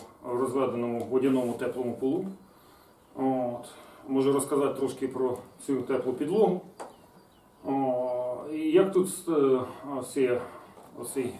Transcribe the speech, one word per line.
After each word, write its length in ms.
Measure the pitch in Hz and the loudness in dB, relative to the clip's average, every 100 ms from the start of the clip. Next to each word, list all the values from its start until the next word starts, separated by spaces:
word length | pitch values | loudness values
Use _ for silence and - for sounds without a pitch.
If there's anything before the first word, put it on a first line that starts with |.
| - - | -8 -14
розведеному 800 | 127 123 127 135 123 120 120 117 110 | -6 -2 0 2 0 0 -2 -2 0
водяному 420 | 127 135 131 123 | 2 4 4 0
теплому 420 | 117 123 123 123 | -2 -4 -2 -4
полу. 320 | 107 135 175 190 - - - - - - - _ | -2 -2 0 -4 -10 -18 -20 -20 -20 -20 -20 _
От. 540 | - 131 127 123 120 - - - - - | -2 0 0 -2 -6 -12 -18 -20 -18 -2
Можу 240 | 135 135 | 2 4
розказати 420 | 139 - 143 135 131 | 2 2 2 2 0
трошки 300 | 127 - 131 | -4 -2 -6
про 300 | 131 127 120 - - - | 0 -2 -2 -10 -10 -2
цю 160 | 131 | -2
теплу 300 | 123 127 127 | 0 -2 -2
підлогу. 480 | - 143 208 190 175 - - - - - - - - - - | -4 0 4 4 4 -4 -16 -16 -16 -20 -20 -20 -20 -20 -12
О, 800 | 139 135 131 123 127 123 123 127 147 | -2 0 2 0 0 -2 -4 -6 -6
і 60 | 156 | -2
як 340 | 156 175 196 | 4 6 6
тут, 160 | 185 190 - 170 | 4 0 -2 0
е, 320 | 151 135 131 127 - 139 131 | 4 4 4 0 -8 -8 -8
ось 180 | - 143 | -4 0
є, 240 | 127 123 - - - - - - | 2 2 -4 -12 -20 -20 -20 -14
ось 160 | 123 135 | -8 -4
є 140 | 123 | -4